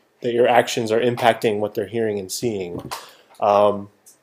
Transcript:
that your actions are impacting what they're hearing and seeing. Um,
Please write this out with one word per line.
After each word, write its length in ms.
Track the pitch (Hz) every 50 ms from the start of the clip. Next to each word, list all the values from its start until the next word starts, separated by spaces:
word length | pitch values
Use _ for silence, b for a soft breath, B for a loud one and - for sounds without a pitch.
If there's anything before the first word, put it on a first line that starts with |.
| _ _ _ _
that 100 | - 123
your 140 | 117 120 127
actions 460 | 117 120 120 120 - - 127 117 107
are 80 | 110 117
impacting 600 | 120 120 120 120 123 117 110 - - 117 104 104
what 140 | 104 104 -
they're 120 | 117 101
hearing 320 | 90 107 117 113 110 104 101
and 120 | 95 92
seeing. 600 | - - 127 120 107 98 92 87 87 - - - B B B B B B B B B -
Um, 480 | 110 104 101 104 104 104 101 101 101 101 _ _ _ - - _